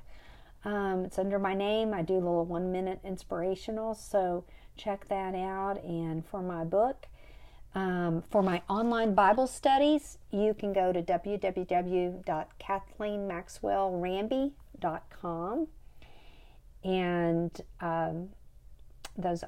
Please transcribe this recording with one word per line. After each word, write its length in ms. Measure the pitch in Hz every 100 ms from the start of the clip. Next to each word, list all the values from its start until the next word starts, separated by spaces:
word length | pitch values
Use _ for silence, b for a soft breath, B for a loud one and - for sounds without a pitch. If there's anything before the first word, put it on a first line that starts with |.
| - b b b b b
Um, 420 | 208 202 196 185 190
it's 120 | -
under 220 | 190 202
my 160 | 196 190
name. 360 | 202 214 220
I 120 | 202
do 100 | 165
little 320 | 185 175 175 170
one-minute 540 | 170 185 180 190 185
inspirationals, 920 | 190 185 - 180 180 185 - 220 220 214
so 500 | - 202 185 175 175 b b -
check 300 | 220 196 -
that 260 | 196 190
out. 500 | 185 190 190 196 196
And 400 | - 170 165 160
for 200 | 160 202
my 200 | 180 170
book, 440 | 165 190 240 269 - b b b b b b
um, 480 | 190 190 180 175 165
for 220 | - 208
my 180 | 190 175 -
online 460 | 202 233 233 226 196
Bible 320 | 196 220 254
studies, 720 | - 277 269 294 302 - - -
you 240 | 202 214
can 180 | 214 208
go 220 | 196 185
to 80 | 180
w 360 | 175 175 202 202
w 280 | 190 185 180
w 560 | 180 180 180 180 180 -
dot 240 | 156 - -
kathleen 680 | - 196 - - 208 208 196
maxwell 640 | 175 190 - 214 196 196
ramby 640 | 180 180 185 214 262 277 - - -
dot 300 | 175 165 -
com. 580 | - 180 165 175 254 320 - b b b b b b b b - -
And, 760 | 185 185 180 175 170 170 170 - - -
um, 480 | 175 165 165 165 185 - - - - - - - - -
those 260 | 180 170